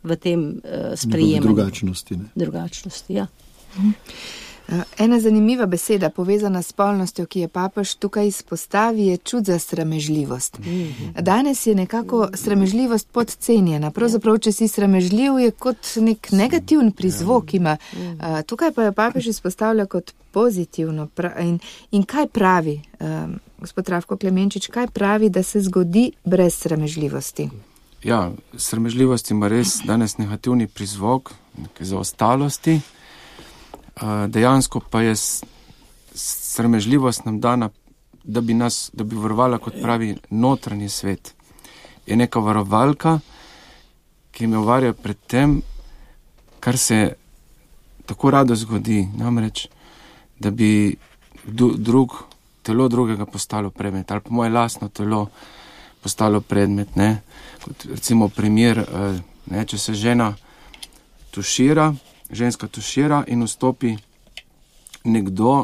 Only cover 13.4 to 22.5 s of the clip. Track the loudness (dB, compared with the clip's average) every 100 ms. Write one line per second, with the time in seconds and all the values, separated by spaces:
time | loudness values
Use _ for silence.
13.4 | 2 4 4 2 -4 -2 0 2 4 4
14.4 | 2 0 0 2 4 4 4 2 2 4
15.4 | 2 0 -4 -4 -6 0 2 0 0 2
16.4 | 4 0 2 4 4 2 -2 -2 2 2
17.4 | 2 0 0 0 -4 -10 -10 -8 -6 -6
18.4 | -6 -2 0 2 0 2 0 0 -4 -4
19.4 | -6 -2 0 0 0 -4 -6 -20 _ 0
20.4 | 2 0 -6 -4 -4 -4 -8 -6 -6 -2
21.4 | -2 -2 -4 -20 _ -2 0 0 0 2
22.4 | 4